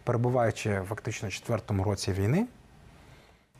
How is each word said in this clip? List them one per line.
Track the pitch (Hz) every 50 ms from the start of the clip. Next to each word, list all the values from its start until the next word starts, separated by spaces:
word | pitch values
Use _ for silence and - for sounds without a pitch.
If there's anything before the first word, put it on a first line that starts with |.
| -
перебуваючи | 123 120 117 120 123 123 127 117 110 - - - 107 101 98 92 101
фактично | 110 - - 120 107 - 113 98
в |
четвертому | - - - - 117 104 - - 107 95 95
році | 104 98 - - 98 95
війни, | 98 98 107 143 190 240 254 - - - - - - - - - - - - - - - - - _ _ _ _ -